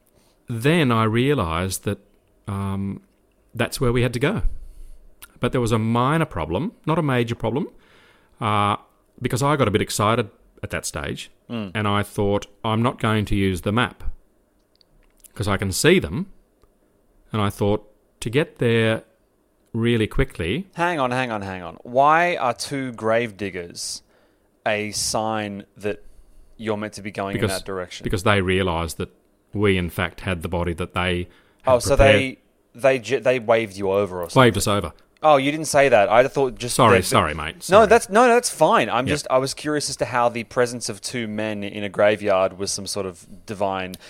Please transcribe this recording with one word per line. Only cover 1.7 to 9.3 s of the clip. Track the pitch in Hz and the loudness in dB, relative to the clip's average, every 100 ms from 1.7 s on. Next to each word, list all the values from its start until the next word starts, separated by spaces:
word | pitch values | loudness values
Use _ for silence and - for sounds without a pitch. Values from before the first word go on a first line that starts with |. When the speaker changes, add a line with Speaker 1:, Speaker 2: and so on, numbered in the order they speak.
| 92 - | -4 -6
Speaker 1:
that, | 101 _ _ _ _ - | -8 _ _ _ _ -10
um, | 98 98 98 98 98 _ _ _ _ _ | -6 -4 -4 -6 -8 _ _ _ _ _
that's | 113 117 - | -6 -4 -2
where | 123 | 0
we | 120 | 2
had | 123 | 0
to | 120 | 0
go. | 147 226 - - - - - - - - - - | -2 0 -2 -2 -12 -18 -18 -18 -20 -20 -20 -6
But | 123 | -2
there | 131 | 0
was | 117 | 0
a | 117 | 0
minor | 113 117 127 160 160 | 0 0 2 0 -2
problem, | - 78 90 185 - - | -4 -4 -2 -4 -8 -4
not | 165 | -2
a | |
major | 151 123 117 117 | 0 0 0 -2
problem, | 113 123 190 - _ _ _ _ _ - | -2 -2 -4 -10 _ _ _ _ _ -8
uh, | 110 107 104 107 - _ _ - | -2 0 0 -2 -6 _ _ -8
because | 113 | -4